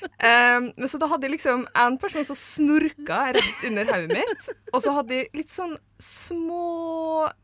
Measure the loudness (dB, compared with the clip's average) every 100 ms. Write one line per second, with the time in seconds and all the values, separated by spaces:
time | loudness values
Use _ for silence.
0 | -14 0 6 6 6 4 0 -4 -6 -2
1 | -2 0 -2 -2 0 0 0 2 2 2
2 | -4 -4 -6 -6 -6 0 4 4 4 -2
3 | -4 -2 2 2 2 -2 -4 -2 0 0
4 | 0 0 -2 -4 -10 -16 -4 -2 0 0
5 | 0 -2 -4 -8 -10 -8 -8 -8 _ -12
6 | -8 -8 -6 -6 -4 -4 -4 -4 -4 -4
7 | -2 0 0 -2